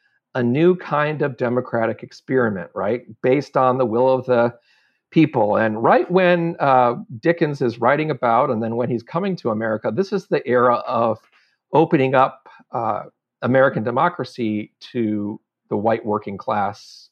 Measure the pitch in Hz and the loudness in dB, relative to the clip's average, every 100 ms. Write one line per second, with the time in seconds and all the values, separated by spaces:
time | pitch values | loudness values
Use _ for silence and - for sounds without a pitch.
0 | _ _ _ 135 120 131 170 180 - 147 | _ _ _ -4 0 2 2 2 -2 -2
1 | 151 151 151 127 123 123 123 120 113 110 | -2 -2 -4 -4 -2 -2 -2 -2 -2 -4
2 | - - - 131 117 98 85 101 95 123 | -10 -16 -4 0 0 -2 -8 -6 -4 -4
3 | - 117 - 139 139 147 131 127 123 113 | -8 -6 0 0 0 0 2 2 0 2
4 | 131 131 123 123 117 - _ _ _ _ | 2 2 2 2 2 -2 _ _ _ _
5 | _ - 151 131 104 104 110 107 131 233 | _ 2 2 4 2 2 0 0 2 2
6 | - 185 180 175 170 170 143 131 123 120 | 2 2 4 2 0 -2 2 4 4 0
7 | - 120 160 170 156 143 127 117 120 143 | -8 -4 0 0 0 0 -4 0 0 0
8 | 156 135 123 117 120 113 113 117 123 120 | 0 -2 0 2 2 -2 -4 -4 -4 -4
9 | - 165 202 180 - 107 113 107 113 113 | -6 -6 -4 -4 -4 -4 -2 -4 -4 -4
10 | 196 202 - 151 135 123 123 120 - 123 | -2 -4 -2 -4 0 2 2 2 -2 -2
11 | 117 113 _ _ _ _ _ 143 160 165 | 0 -2 _ _ _ _ _ 2 2 2
12 | 131 131 135 - - - _ 127 113 104 | 2 4 2 0 -20 -20 _ -6 -4 -6
13 | - _ _ _ 120 131 135 - 110 120 | -8 _ _ _ 0 4 4 2 -4 0
14 | 170 - 123 - 113 104 110 _ - 123 | 0 -2 -8 -6 -4 -4 -6 _ -10 -4
15 | 110 107 104 110 _ _ - 107 110 113 | -2 -2 -4 -8 _ _ -8 -4 0 -2
16 | 110 104 - 98 - 107 101 104 - - | -2 -4 -4 -10 -6 -4 -4 -6 -16 -20
17 | _ | _